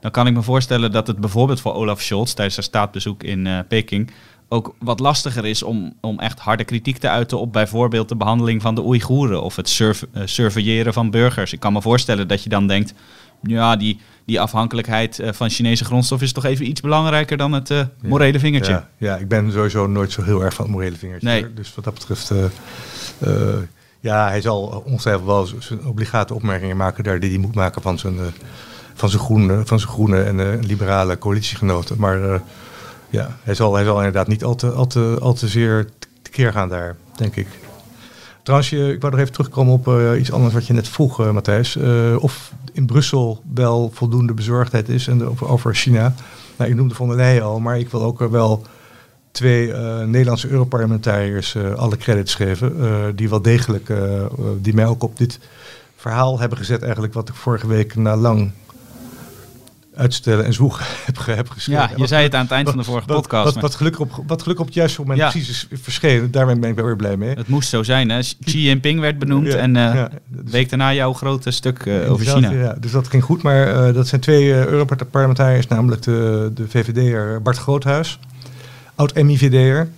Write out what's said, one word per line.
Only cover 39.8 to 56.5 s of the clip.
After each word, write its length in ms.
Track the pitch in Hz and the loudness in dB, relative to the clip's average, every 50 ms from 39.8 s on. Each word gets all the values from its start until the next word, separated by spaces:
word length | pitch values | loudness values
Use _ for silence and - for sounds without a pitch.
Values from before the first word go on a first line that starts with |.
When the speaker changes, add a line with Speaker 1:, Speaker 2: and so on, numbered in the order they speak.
| 127 127 | 4 4
Speaker 2:
eh, 300 | 123 120 117 117 117 120 | 4 4 4 4 2 2
iets 120 | 131 123 123 | 0 0 2
anders 220 | 131 127 117 107 | 2 2 4 2
wat 120 | 120 113 | 0 0
je 60 | - 120 | 2 0
net 160 | 117 110 - | 0 0 -2
vroeg, 320 | - - 156 131 - - | 0 0 0 0 2 0
eh, 100 | 113 107 | 0 0
Matthijs. 460 | 104 104 - - - 107 123 127 - | 0 0 0 0 0 2 0 -2 -2
Eh, 400 | 156 139 127 120 117 117 117 117 - | -2 0 2 2 4 4 2 2 2
of 340 | - 139 - - - - - - - 131 - | 0 0 -2 -2 -16 -18 -20 -18 -18 -12 -4
in 140 | - 135 | -2 -2
Brussel 560 | 120 113 147 139 - - 135 123 117 110 107 - - 131 | 2 2 2 2 2 0 0 0 0 -2 -6 -10 -8 -2
wel 360 | 120 127 120 117 120 120 113 113 | 0 2 2 2 2 0 -2 -2
voldoende 400 | - 123 117 113 123 123 117 113 | -2 -2 0 2 2 2 2 0
bezorgdheid 540 | 110 107 113 120 123 123 120 - 113 107 117 | -2 -2 -2 0 0 0 2 0 -2 0 0
is 180 | 123 123 123 - | -2 -2 0 2
en 100 | 123 120 | 0 0
de-, 60 | 117 120 | 0 0
over, 180 | 120 123 - - | -4 -6 -2 0
over 260 | 127 123 - 117 107 | 0 2 2 0 -2
China. 400 | - - 131 123 110 110 123 127 - - - - - - - - | 0 2 4 4 4 4 2 0 -2 -8 -20 -20 -20 -20 -20 -6
Nou, 140 | - 123 117 | -4 -2 0
ik 60 | 123 | 2
noemde 180 | 117 131 127 117 | 2 2 0 0
von 140 | - 123 123 | -2 -4 -2
der 80 | 120 | 0
Leyen 260 | 123 127 127 127 120 110 | 2 4 6 4 4 2
al, 180 | 107 107 113 | 0 -2 -2
maar 180 | 113 117 123 120 | -2 -2 -2 -2
ik 120 | 120 120 | -4 -4
wil 120 | - 120 110 | -4 -2 -2
ook, 180 | 113 117 - | -2 -2 -2
eh, 80 | 123 113 | -2 0
wel 340 | 113 120 113 110 113 107 - - - - - - - - - _ _ _ _ _ | 2 4 4 4 2 0 -2 -10 -20 -20 -20 -20 -20 -20 -20 _ _ _ _ _
twee, 420 | _ - 120 127 123 120 117 117 110 | _ 0 2 4 4 4 2 0 -2
eh, 260 | 107 117 113 113 113 113 | -6 -6 -6 -4 -4 -2
Nederlandse 420 | 110 113 123 131 123 120 117 123 123 | 0 4 4 4 4 2 -2 -2 0
Europarlementariërs, 1040 | 135 135 127 127 131 120 113 110 113 107 107 117 104 104 101 101 101 101 95 - - | 0 0 0 2 0 0 0 2 0 0 0 0 0 2 0 0 -2 -4 -4 -4 -4
eh, 200 | 110 101 95 101 | -4 -2 -2 -2
alle 220 | 120 123 113 104 | -2 -2 -2 -2
credits 380 | - - - 113 101 98 - - | -2 0 0 0 0 2 -2 -2
geven, 460 | - 104 98 95 87 123 127 - 170 | -2 0 -2 0 0 -2 -2 -2 0
eh, 140 | 135 113 107 104 104 104 104 | 0 0 0 0 -2 -2 -2
die 140 | 98 110 107 | -2 -2 0
wel 140 | 107 110 101 | 0 2 4
degelijk, 460 | 117 117 120 123 - 110 101 - - | 4 4 4 4 2 -2 -4 -2 -4
eh, 320 | 110 101 98 98 101 101 98 | -4 -2 -2 -2 -2 -2 -4
eh, 40 | 104 - 127 113 104 101 98 | -6 -6 -6 -4 -4 -4 -2
die 140 | 95 104 107 | -2 0 2
mij 120 | 110 110 | 2 2
ook 160 | 113 117 120 117 | 2 0 -2 -4
op 160 | 110 - - | -6 -2 -2
dit 200 | 123 120 - - - - - - - - - - - _ _ | -2 -2 -2 -8 -18 -20 -20 -20 -20 -20 -20 -20 -20 _ _
verhaal 420 | _ - 120 113 120 131 131 131 123 | _ -10 -6 -2 0 0 0 0 0
hebben 180 | 120 113 | -2 -4